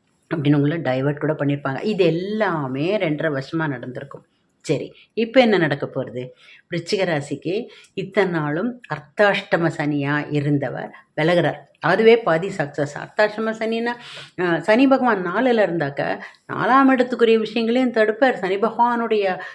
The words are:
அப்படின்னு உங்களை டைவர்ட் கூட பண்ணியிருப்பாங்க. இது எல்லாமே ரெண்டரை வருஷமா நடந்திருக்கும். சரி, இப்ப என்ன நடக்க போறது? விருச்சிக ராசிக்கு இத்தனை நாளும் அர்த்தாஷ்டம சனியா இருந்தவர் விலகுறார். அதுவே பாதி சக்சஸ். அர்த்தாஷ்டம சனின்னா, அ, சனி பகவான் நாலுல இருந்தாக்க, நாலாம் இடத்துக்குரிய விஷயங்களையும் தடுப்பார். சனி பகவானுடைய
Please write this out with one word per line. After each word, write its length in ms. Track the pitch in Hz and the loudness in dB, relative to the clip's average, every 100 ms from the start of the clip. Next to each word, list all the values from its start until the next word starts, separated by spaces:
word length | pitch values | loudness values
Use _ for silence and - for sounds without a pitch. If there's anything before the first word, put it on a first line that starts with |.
| _ _ - | _ _ -8
அப்படின்னு 200 | 165 143 | -2 2
உங்களை 220 | 147 143 170 | 4 2 0
டைவர்ட் 420 | 131 127 139 147 | -2 -2 -2 -2
கூட 140 | 147 | -2
பண்ணியிருப்பாங்க. 520 | 156 139 143 143 131 | -2 -2 -2 -2 -4
இது 200 | 214 202 | -2 2
எல்லாமே 920 | 175 160 196 214 202 160 135 135 160 208 | 2 0 -4 -2 -2 -2 -4 -4 -2 -2
ரெண்டரை 400 | 170 147 156 139 | -2 -2 -2 -4
வருஷமா 300 | 139 165 156 | -6 -4 -4
நடந்திருக்கும். 560 | 127 123 120 - - _ _ _ _ | -6 -10 -12 -14 -18 _ _ _ _
சரி, 340 | - 135 - - _ | -4 -4 -4 -16 _
இப்ப 260 | - 226 262 | -6 0 4
என்ன 180 | 240 190 | 4 4
நடக்க 280 | 156 139 131 | 2 -2 -6
போறது? 420 | 135 127 120 127 - - - - | -8 -8 -10 -12 -14 -20 -20 -10
விருச்சிக 340 | 170 165 202 | -10 -4 -2
ராசிக்கு 640 | 180 151 139 143 151 202 233 - - | 0 -2 -4 -8 -6 -6 -6 -14 -16
இத்தனை 380 | - 190 214 185 | -10 -6 0 0
நாளும் 480 | 170 147 156 240 240 - | 0 -2 -2 -4 -6 -10
அர்த்தாஷ்டம 760 | 147 - - 208 196 - 180 170 147 | -10 -8 2 2 2 0 0 0 -2
சனியா 500 | 147 147 139 147 147 | -2 -2 0 -2 -2
இருந்தவர் 640 | 147 143 147 131 - - - _ - | -2 0 0 -2 -8 -10 -14 _ -2
விலகுறார். 400 | 160 175 147 - - _ | 2 4 2 -2 -10 _
அதுவே 400 | 147 190 220 233 | 0 4 6 6
பாதி 280 | 196 165 190 | 4 0 -2
சக்சஸ். 500 | 190 147 - 143 - | -6 -6 -4 -6 -6
அர்த்தாஷ்டம 540 | - - 214 214 226 | -8 0 0 0 -6
சனின்னா, 400 | 220 226 226 233 240 - - - - | -4 -4 -2 -4 -6 -12 -18 -14 -4
அ, 200 | 180 165 | 0 0
சனி 260 | 160 226 269 | 2 4 6
பகவான் 400 | 262 247 202 180 | 4 4 0 0
நாலுல 220 | 190 254 | 0 2
இருந்தாக்க, 720 | 226 190 170 143 143 85 202 - - - | 4 2 0 -2 -2 -4 -4 -8 -18 -10
நாலாம் 360 | - 196 262 269 | -4 2 6 6
இடத்துக்குரிய 500 | 262 247 240 226 226 | 4 2 2 4 4
விஷயங்களையும் 540 | 214 240 226 247 254 | 2 -2 0 0 0
தடுப்பார். 400 | 226 214 214 254 | 2 2 4 2
சனி 240 | 190 180 196 | 2 -2 -2
பகவானுடைய 840 | 220 220 240 240 226 220 196 180 - | -2 0 0 0 -2 0 0 -2 -8